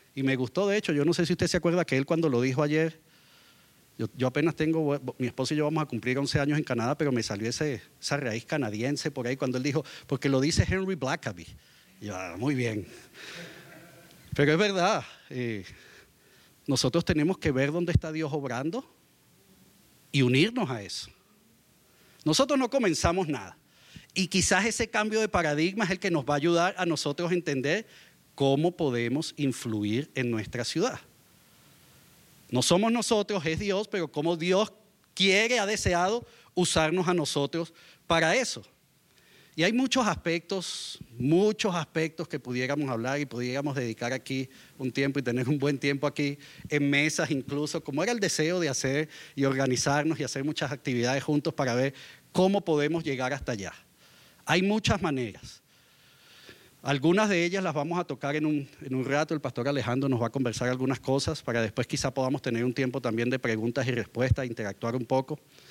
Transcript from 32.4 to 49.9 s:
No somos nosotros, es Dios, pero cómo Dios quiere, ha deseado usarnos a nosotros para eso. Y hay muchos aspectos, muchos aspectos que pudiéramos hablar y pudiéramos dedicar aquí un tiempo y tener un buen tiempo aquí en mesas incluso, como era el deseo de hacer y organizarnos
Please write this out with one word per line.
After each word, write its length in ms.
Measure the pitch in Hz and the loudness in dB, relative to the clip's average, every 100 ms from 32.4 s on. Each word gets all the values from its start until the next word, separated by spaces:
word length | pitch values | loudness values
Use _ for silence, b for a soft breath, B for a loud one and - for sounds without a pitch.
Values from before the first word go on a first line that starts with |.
| - | -4
No 100 | - | 0
somos 320 | - 175 226 | 4 4 4
nosotros, 520 | 240 208 214 202 202 151 | 0 2 2 2 -2 -2
es 120 | 156 | -2
Dios, 300 | 202 190 226 | -2 -2 -2
pero 200 | 196 156 | -4 -4
cómo 240 | 151 160 170 | -2 -2 0
Dios 340 | 175 185 214 - _ _ _ | 2 2 2 -4 _ _ _
quiere, 460 | - 190 190 226 247 | 0 4 4 4 2
ha 60 | 202 | 0
deseado 600 | 214 196 175 185 233 B B B | 0 2 2 2 0 B B B
usarnos 540 | - 175 170 160 180 175 | 0 2 2 2 2 2
a 60 | |
nosotros 580 | 180 143 147 139 165 165 B B B - | 2 0 0 -2 -2 -6 B B B 0
para 300 | 165 160 226 | 2 4 2
eso. 260 | 240 - - _ _ _ _ b b b b - | 0 -6 -12 _ _ _ _ b b b b 0
Y 40 | |
hay 100 | 175 | 2
muchos 340 | 233 262 269 214 | 4 2 2 2
aspectos, 920 | - 175 170 - 196 170 - - - - 117 | 0 -2 -2 -2 -6 -4 -8 -10 -14 -16 -4
muchos 560 | 127 170 214 208 214 | 2 4 4 2 0
aspectos 540 | 175 151 165 160 - 160 | -2 -4 -2 -4 -4 -8
que 100 | 143 | -8
pudiéramos 520 | 123 123 127 143 143 | -6 -4 -2 0 0
hablar 280 | 117 123 143 | -2 -2 -2
y 60 | |
pudiéramos 500 | 143 117 123 135 147 | -4 -4 -4 -4 -4
dedicar 380 | 135 120 110 120 | -2 -4 -4 -4
aquí 380 | 131 - 131 131 B B - | -6 -4 -6 -6 B B -8
un 160 | 131 | -6
tiempo 260 | 135 139 135 | -2 0 0
y 40 | |
tener 260 | 123 120 120 | -2 0 0
un 100 | 147 | 2
buen 200 | 139 135 | 2 0
tiempo 280 | 139 139 147 | 0 0 -2
aquí 300 | - 143 143 B B B | -2 -4 -4 B B B
en 220 | 147 143 | 2 4
mesas 400 | 147 147 - 160 | 4 4 2 0
incluso, 520 | 139 - 143 151 165 | 0 -2 -4 -2 -4
como 200 | - 139 | -4 -2
era 100 | 196 | 0
el 80 | 240 | 0
deseo 400 | 196 - 160 180 | 0 2 0 2
de 80 | 160 | 0
hacer 400 | 127 131 139 156 B B | 0 0 0 -2 B B
y 100 | - 135 | 0 2
organizarnos 720 | 135 135 120 - | 2 2 2 2